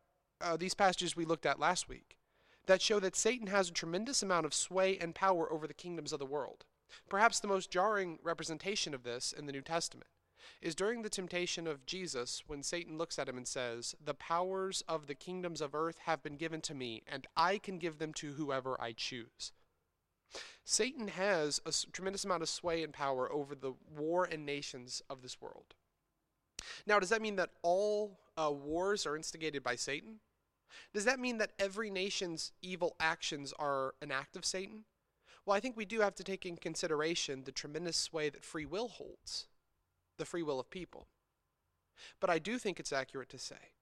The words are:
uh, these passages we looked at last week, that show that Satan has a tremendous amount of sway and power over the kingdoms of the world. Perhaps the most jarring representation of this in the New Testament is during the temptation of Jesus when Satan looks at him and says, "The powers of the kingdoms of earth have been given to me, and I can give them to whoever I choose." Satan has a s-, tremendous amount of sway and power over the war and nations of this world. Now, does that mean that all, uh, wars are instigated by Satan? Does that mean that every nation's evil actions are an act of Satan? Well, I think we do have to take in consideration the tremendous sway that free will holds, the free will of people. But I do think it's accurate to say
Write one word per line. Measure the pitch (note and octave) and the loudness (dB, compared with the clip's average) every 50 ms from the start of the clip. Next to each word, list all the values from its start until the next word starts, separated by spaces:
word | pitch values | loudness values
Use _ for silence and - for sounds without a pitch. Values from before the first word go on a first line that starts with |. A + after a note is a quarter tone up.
| _ _ _ _ _ _ _ - | _ _ _ _ _ _ _ -4
uh, | F3 E3+ E3 | 0 0 0
these | D#3+ F#3 F3+ - | 2 0 0 4
passages | - G3+ F#3 F3+ - F3+ D#3+ - | 6 6 6 6 4 0 -2 0
we | E3+ E3 | 0 2
looked | D#3+ E3 - - | 2 2 2 2
at | C#3+ C#3 C#3 | 2 2 4
last | D3 E3+ F3+ - - - | 4 4 4 2 -2 -6
week, | B2+ B2 - - - _ _ _ _ _ _ _ - _ _ | -8 -14 -16 -20 -20 _ _ _ _ _ _ _ -20 _ _
that | - F#3+ F#3 | 6 8 8
show | - - G#3+ G#3 | 8 6 4 4
that | F#3+ F3+ - | 4 2 2
Satan | - - A3 B3+ A#3+ A3 F#3 | 4 4 4 4 2 0 4
has | G3+ G3 F#3 F3 | 4 4 4 4
a | |
tremendous | E3 - E3 E3 E3+ G3 A3+ C#4+ C4+ - | 2 -4 -2 0 0 0 0 2 2 2
amount | G3+ F#3+ F3+ E3 D#3 | 4 4 4 4 4
of | - - | 2 2
sway | - - - F3+ F#3 F#3+ F#3+ F#3+ F#3 | 0 0 2 4 4 4 4 4 2
and | E3+ E3+ D#3+ | -2 -4 -2
power | - G3 F#3+ F#3 E3 D#3+ - | 2 4 4 6 4 2 0
over | E3 D3+ D#3 | -2 -2 -4
the | D3 - | -6 -8
kingdoms | - F3 F3 F3 D#3+ D3 C3+ | -10 -8 -6 -6 -6 -4 -4
of | D3+ C#3 | -4 -4
the | C#3 | -2
world. | C3 C#3+ C#3+ A#2+ - - - - _ _ _ _ - - - - - | -2 -2 -2 -2 -4 -8 -12 -18 _ _ _ _ -20 -20 -20 -6 0
Perhaps | F#3+ G3 A3+ A3+ - - | 6 8 8 8 8 4
the | - G3+ | 2 2
most | G3 F#3 - - | 2 2 2 2
jarring | - F3+ F#3+ A3 G#3 G3 F#3 F3 D#3 - | 4 4 6 6 4 2 0 -2 -4 -4
representation | - E3 E3 E3 D#3 E3 D#3 D3+ - G3 G#3+ - - E3 | -2 -2 -2 -2 -2 -4 -6 -4 -2 -2 0 0 -2 -2
of | C#3+ B2+ | -4 -4
this | A#2+ B2 A#2+ B2+ - - | -4 -4 -4 -2 -4 -4
in | - - D3 | -4 -6 -6
the | C#3+ | -6
New | C#3 C#3 | -6 -6
Testament | C3+ - E3 E3+ - - - - - - _ _ _ _ _ - - - - - | -2 0 0 0 0 -2 -6 -12 -20 -20 _ _ _ _ _ -20 -20 -20 -12 -8
is | - E3 D#3 | -6 -4 0
during | - F#3+ A3 A#3+ A#3 | 0 0 0 0 -2
the | G#3+ G#3 | -4 -4
temptation | - G3 F#3 E3 F3 F3 F3+ - - F3 E3 | -4 -4 -4 -2 -2 0 0 0 -2 -2 -2
of | D#3+ C#3+ C3+ C3 | -2 -4 -4 -6
Jesus | - F3+ F#3+ F3+ D#3 C3 B2 B2 - - - - | -6 -6 -4 -4 -4 -2 -2 -2 -2 -4 -6 -6
when | D3+ D3+ C#3+ | -8 -8 -6
Satan | C#3 - F3 F3 E3+ E3+ D#3 D#3 | -4 -2 -2 -4 -4 -4 -4 -4
looks | E3 - - D3 | -4 -2 -2 -2
at | C3+ C3+ | -2 -2
him | B2 B2+ | -4 -6
and | A#2+ - | -6 -4
says, | - C3+ B2 A#2+ A#2 A#2+ A#2 - - - D3 | -2 -2 -2 -2 -2 -4 -6 -6 -8 -6 -6
"The | D3 C#3+ | -6 -6
powers | - - - E3+ F3 F#3 F#3 F#3+ F#3+ F#3+ F#3+ F#3 - - | -4 -2 0 2 2 2 2 0 0 -2 -2 -2 -4 -2
of | - E3 D#3 D3 | -2 -2 -2 -2
the | C#3+ C#3+ | -6 -10
kingdoms | - - F3+ F#3 F#3 F3+ E3+ D#3+ C#3 | -8 -8 -6 -4 -4 -4 -4 -2 -4
of | D3+ C#3 D3 | -4 -2 0
earth | D3+ E3 E3 D#3+ - | 0 0 0 -2 -2
have | - E3+ D#3+ - | 0 0 0 0
been | - D3+ D3 | 0 -4 -6
given | C#3 E3 D#3+ D#3+ D#3 | -4 -4 -4 -4 -4
to | - - D3+ | -4 -6 -4
me, | C3 B2+ A#2 A2 - - | -4 -4 -4 -6 -6 -8
and | - D3 C3 - - - | -8 -8 -8 -8 -2 2
I | E3 E3 F#3 G3+ - | 4 4 4 4 2
can | - G3+ F#3+ E3 | -2 -6 -6 -4
give | F3 E3 D#3 D3+ | -4 -4 -4 -4
them | D#3+ D#3 D#3 | -6 -6 -6
to | - D#3+ D3 C#3 | -6 -8 -6 -4
whoever | D3+ D3+ C#3 C3+ C3 B2+ C3 B2+ - | -4 -2 0 0 0 0 -2 -2 -2
I | A#2 A#2 | -4 -6
choose." | A2+ - - - C3 A#2+ - - _ - - - - - _ _ _ _ _ _ _ _ _ _ _ _ _ _ - - - - - - _ | -4 -6 -6 -6 -6 -8 -10 -12 _ -12 -12 -12 -12 -16 _ _ _ _ _ _ _ _ _ _ _ _ _ _ -14 -14 -14 -14 -16 -14 _
Satan | - - - A3+ C4 D#4+ C4+ G#3+ G3 | 0 2 2 2 2 0 -4 -6 -4
has | D#3+ F3+ F#3+ G#3 F#3+ D#3+ D3+ D3 C#3+ - - | -2 2 2 4 4 4 4 2 0 -2 -2
a | E3 | -2
s-, | D3+ - - - | -2 -2 -2 -4
tremendous | - - F#3 F#3+ G3 F#3+ - | -6 -4 -4 -2 -2 -2 0
amount | G3 F3+ E3 | 0 0 0
of | D#3+ - | 0 -2
sway | - - - F3 E3 E3 | -4 -2 0 0 0 0
and | D#3 D3+ | 0 -2
power | C#3 D3 C#3+ C#3 C3+ B2+ B2+ - | -4 -2 0 2 2 2 2 0
over | C#3+ D3 C#3+ C#3 D3 | 0 -2 -2 -4 -6
the | C3 C3+ C3 C3 - - - D3+ | -6 -6 -6 -6 -8 -14 -12 -6
war | D3 D3+ D#3+ E3+ F3+ F3+ | -2 0 2 4 4 4
and | - D#3+ D#3 D3 | 2 0 -2 -2
nations | C#3+ C#3+ C#3+ - - C#3+ B2+ B2 B2 - - - - | -4 -4 -4 -4 -6 -8 -10 -8 -8 -8 -8 -8 -8
of | C#3 C3 | -10 -10
this | B2+ B2 - - | -10 -12 -12 -10
world. | - - - - - - - _ _ _ _ _ _ _ _ _ _ _ _ _ _ _ _ - - - - - - | -12 -12 -12 -14 -18 -20 -20 _ _ _ _ _ _ _ _ _ _ _ _ _ _ _ _ -12 -12 -10 -12 -4 4
Now, | G#3 G#3 G3+ | 6 6 6
does | F#3 F#3 | 6 4
that | A3+ A3 | 2 2
mean | A3 G#3+ G3+ | 2 2 0
that | F#3 E3+ - - _ | 0 0 0 -2 _
all, | - E3+ F3+ G3 G#3 G#3 G#3 G#3 G#3+ G3+ F#3+ - _ _ _ | 2 4 4 6 4 4 2 2 0 -2 -6 -12 _ _ _
uh, | D#3+ D#3 D3 | 0 2 2
wars | C#3+ C#3+ C#3 D3 D#3+ E3+ F#3 G3+ G#3 G3 - | 2 0 -2 -2 0 2 2 2 2 2 0
are | D3+ D3 | -2 -2
instigated | D#3 D#3 - - D#3+ D#3+ D#3 C#3+ C3+ | -4 -4 -8 -6 -4 -2 -2 -2 0
by | B2+ A#2+ B2 | 0 -2 -2
Satan? | A#2+ - C3+ C#3 D#3 - A3 A3 - _ _ _ _ _ _ _ _ _ _ - - - - | 0 -2 -2 -4 -4 -6 -10 -16 -18 _ _ _ _ _ _ _ _ _ _ -20 -20 -12 -6
Does | - G#3 G3+ | -4 2 2
that | B3 C4+ B3+ | 2 2 2
mean | B3 B3 A#3 A3 | 2 0 0 0
that | G3+ - - - | 0 0 0 0
every | G3 G3 F#3+ G#3+ A3+ G#3 | 0 0 0 -2 -4 -2
nation's | G3 F#3 F#3+ G3+ - - G3 E3+ E3 D#3 - - - _ | -2 -2 -2 -2 -2 -2 -2 -2 -4 -4 -6 -8 -10 _
evil | - F#3 F#3 E3 F3 D#3+ - - | -10 -8 -2 0 0 0 2 2
actions | D#3+ D#3+ E3+ - - - E3 C#3+ C#3 C3+ - | 2 2 2 0 -2 -4 -4 -6 -6 -8 -6
are | - D3+ C#3+ C#3 C3+ C3+ C3 - - | -2 0 0 2 2 0 -2 -4 -6
an | D3+ C#3+ | -6 -4
act | C3+ C3+ C#3+ - - | -4 -4 -4 -6 -8
of | F#3 - | -6 -4
Satan? | - - F#3 G3 G#3 G#3+ G#3+ - _ _ _ _ _ _ _ _ - - - _ | -2 -2 -4 -4 -8 -12 -16 -18 _ _ _ _ _ _ _ _ -20 -20 -4 _
Well, | G3+ G3 | 2 2
I | G3+ | 2
think | A#3+ C4 A3+ | 2 0 -4
we | A3+ G3+ | -4 -4
do | F#3 A3+ A3 | -2 2 4
have | G#3 G3 - | 4 4 2
to | - F3+ | 0 -6
take | F#3+ G3 - - | -6 -6 -4 -6
in | F3+ E3+ | -6 -6
consideration | - - E3+ D#3 - F#3 E3 D#3 D3 D#3 E3 F3 - - D3+ C3+ C3 C3 | -4 -4 -4 -2 0 0 2 2 2 2 2 2 0 -2 -2 -4 -6 -8
the | C3+ | -8
tremendous | - - - D3 D3 D#3+ F3 E3+ D#3+ | -8 -8 -8 -6 -6 -6 -4 -2 0
sway | - - - E3 D#3 D3+ D3 | 0 0 -2 -2 -2 -2 -2
that | - - - | -2 -6 -10
free | - - D#3 D3+ | -10 -8 -8 -6
will | C3+ E3 G#3 B3 G#3 | -4 -4 -4 -4 -4
holds, | - - - - - - _ - - - - - _ _ _ _ _ _ _ _ _ _ _ _ _ | -6 -10 -14 -14 -14 -14 _ -8 -8 -8 -8 -10 _ _ _ _ _ _ _ _ _ _ _ _ _
the | - D3+ | -10 -8
free | - F3+ F3 | -4 -4 -2
will | D#3+ D3 C3+ C3 | -2 0 0 -2
of | - - | -4 -6
people. | - F#3 D#3+ - - - - - _ _ _ _ _ _ _ _ _ _ _ _ _ _ _ _ _ - - - - _ | -8 -12 -10 -12 -14 -16 -18 -20 _ _ _ _ _ _ _ _ _ _ _ _ _ _ _ _ _ -20 -20 -20 -4 _
But | F#3+ F3+ | 2 4
I | E3+ D#3+ | 4 4
do | D#3 G3+ A#3+ B3 | 2 0 -2 -2
think | - G3+ D#3+ - | -2 -2 -4 -4
it's | C#3+ - | -4 -2
accurate | C#3+ C3+ C3 - - C3+ B2 - | -2 -2 -2 -2 -6 -10 -10 -10
to | - B2+ | -12 -12
say | - - - - - - _ _ | -12 -12 -12 -14 -18 -20 _ _